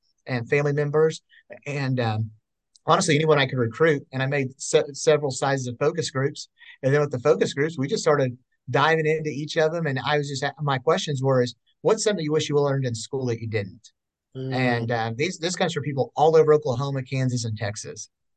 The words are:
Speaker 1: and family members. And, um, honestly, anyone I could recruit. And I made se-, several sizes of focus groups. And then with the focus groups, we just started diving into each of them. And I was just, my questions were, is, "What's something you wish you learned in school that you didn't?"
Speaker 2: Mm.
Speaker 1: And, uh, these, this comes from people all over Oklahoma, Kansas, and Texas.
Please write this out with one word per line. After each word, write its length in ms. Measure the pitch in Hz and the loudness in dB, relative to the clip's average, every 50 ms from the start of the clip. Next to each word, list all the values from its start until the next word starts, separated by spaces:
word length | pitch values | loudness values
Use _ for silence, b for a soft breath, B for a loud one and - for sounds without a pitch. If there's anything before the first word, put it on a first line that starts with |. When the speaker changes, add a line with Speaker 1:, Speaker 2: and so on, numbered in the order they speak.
| _ _ _ _ _ | _ _ _ _ _
Speaker 1:
and 200 | - 127 117 113 | -6 -6 -4 -2
family 260 | - 147 143 143 147 143 | 0 0 0 2 0 0
members. 500 | 147 147 147 147 156 156 160 160 - _ b b b b b 113 - - | -2 -2 0 2 2 2 2 0 -4 _ b b b b b -20 -16 -12
And, 340 | 143 139 147 139 131 131 123 | -10 -6 -4 -4 -2 -2 0
um, 320 | 117 113 107 107 110 110 - _ _ _ _ _ _ _ _ _ - | 0 -2 -2 -2 -4 -6 -8 _ _ _ _ _ _ _ _ _ 0
honestly, 300 | 151 165 190 - 165 143 | 2 2 2 2 2 2
anyone 240 | 147 160 156 151 143 | 2 4 4 4 4
I 80 | 135 | 2
could 120 | 131 135 127 | 0 0 -2
recruit. 440 | 117 110 - - 160 165 147 135 - - | -2 -2 0 2 2 4 2 2 -2 -6
And 100 | - 127 | -6 -4
I 40 | 131 | -2
made 340 | 135 147 143 135 127 - - | -2 -2 -2 -2 -4 -8 -10
se-, 340 | - - - 151 147 143 139 | -4 2 2 2 2 0 -6
several 380 | - - 160 151 147 147 135 | -2 2 2 2 4 2 -2
sizes 360 | 123 - 147 135 139 135 123 | -4 -2 -2 0 0 -2 -4
of 100 | 123 120 - | -6 -4 -2
focus 300 | 143 156 175 165 143 - | -2 0 0 -2 -4 -4
groups. 380 | - 131 135 147 151 - - - _ B B B B B B | -2 -2 -2 -2 -4 -8 -16 -18 _ B B B B B B
And 100 | 131 143 | 2 2
then 80 | 147 | 2
with 100 | 147 147 | 2 0
the 80 | 131 120 | -2 0
focus 340 | 120 147 165 202 254 - - | 2 4 4 4 2 0 0
groups, 240 | 139 147 165 165 | -2 -2 -2 -2
we 100 | - 131 | -2 -4
just 160 | - 220 202 - | -2 -2 0 2
started 340 | 160 147 139 135 127 120 - _ _ _ _ _ - | 2 2 4 2 0 -2 -6 _ _ _ _ _ -2
diving 360 | 123 143 143 156 165 160 151 | 0 2 4 4 4 2 2
into 240 | 151 160 156 151 151 | 2 0 0 -2 -4
each 280 | 123 139 156 151 - | -6 -6 -6 -4 0
of 140 | 170 156 156 | 2 2 2
them. 140 | 165 170 165 | 2 0 -2
And 140 | 143 131 131 | -2 -2 -2
I 180 | 107 143 151 | -2 0 0
was 100 | 147 143 143 | 0 0 -2
just, 140 | 143 131 143 139 - - | -4 -4 -4 -4 -4 -4
my 180 | 147 143 135 127 | -2 -2 -2 0
questions 420 | - 160 170 196 - 160 143 127 | 2 0 0 0 0 -4 -4 -2
were, 220 | 131 135 131 127 123 | 0 2 2 2 2
is, 100 | 120 - _ _ _ _ _ | 0 -2 _ _ _ _ _
"What's 220 | - 165 220 214 - | 2 2 2 2 2
something 220 | 214 202 160 156 | -2 0 -2 -2
you 60 | 147 | 0
wish 180 | 151 156 147 - | 0 0 0 2
you 60 | 143 | 2
learned 320 | 147 143 143 135 135 131 | 2 2 2 0 0 0
in 80 | 120 113 | -2 -4
school 320 | 113 - - 139 131 127 | -6 -8 -6 -6 -4 -2
that 120 | 123 113 113 | -2 -4 -4
you 80 | 113 | -4
didn't?" 440 | 110 107 104 98 95 - - - - _ _ _ _ _ _ _ _ - | -4 -4 -4 -4 -6 -12 -18 -20 -20 _ _ _ _ _ _ _ _ -12
Speaker 2:
Mm. 200 | 131 131 131 127 | -10 -8 -4 -2
Speaker 1:
And, 360 | 127 127 123 120 120 113 113 | 0 0 0 0 0 0 -2
uh, 200 | 120 113 110 113 117 | -2 -2 -2 -4 -2
these, 220 | 120 156 185 185 | -2 -4 -4 -4
this 180 | - 156 185 180 | -4 -4 -4 -2
comes 180 | - 190 165 - | -2 -2 -2 -2
from 100 | 147 123 | -4 -6
people 280 | 147 135 143 156 - - | -4 -2 -4 -4 -2 0
all 200 | - 147 160 160 | 4 4 6 8
over 160 | 160 151 151 | 8 8 8
Oklahoma, 520 | 151 151 151 143 117 120 139 139 139 135 123 | 6 4 4 0 -2 -2 -2 -4 -4 -4 -6
Kansas, 420 | - 139 131 131 127 123 117 113 | -4 -2 0 0 0 0 -2 -4
and 100 | 110 107 | -4 -6
Texas. 540 | 107 113 101 104 - - 73 76 - - - _ _ _ _ _ | -4 -6 -6 -6 -8 -10 -14 -14 -14 -16 -20 _ _ _ _ _